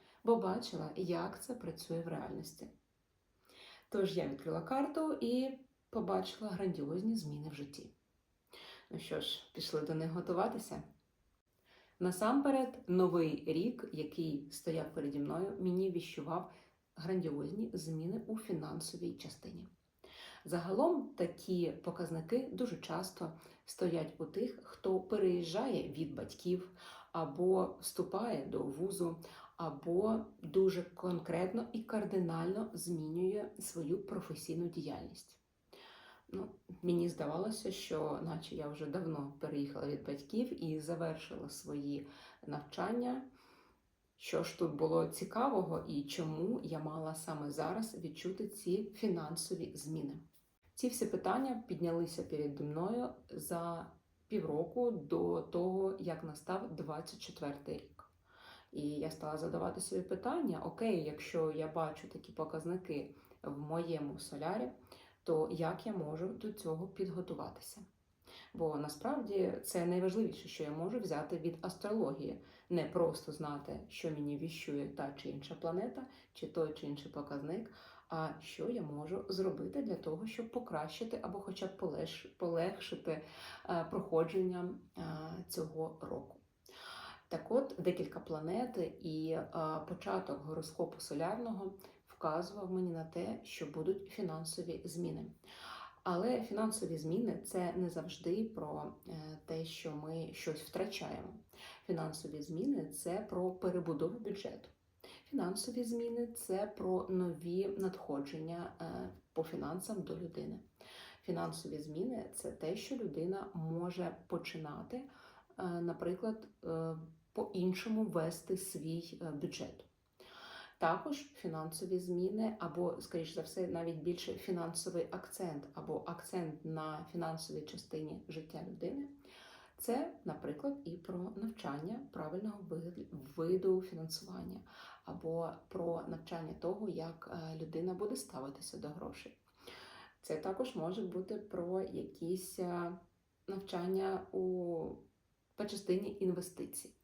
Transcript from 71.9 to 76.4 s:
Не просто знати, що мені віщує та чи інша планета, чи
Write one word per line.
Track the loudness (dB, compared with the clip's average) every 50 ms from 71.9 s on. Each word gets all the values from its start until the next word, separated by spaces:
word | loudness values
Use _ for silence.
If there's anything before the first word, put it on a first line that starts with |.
| 4 4 4 2 2 0 -2 -4 -4 -6 -10 -16 -20 -14 -4 2
Не | 4 4 4
просто | 4 4 6 6 6 4 0 -4 -8
знати, | -4 -4 -2 -2 -2 -4 -4 -6 -6 -8 -8 -10
що | -10 -4 -2 0
мені | 0 0 0 0 0
віщує | 0 -2 -4 -4 -4 -4 -2 0 0 0
та | -2 -2 -2 -4 -4 -4
чи | -6 -6 -6
інша | -6 -6 -6 -8 -8
планета, | -2 0 0 2 2 2 0 -2 -4 -8 -10 -12 -20 -20 _ -10
чи | -6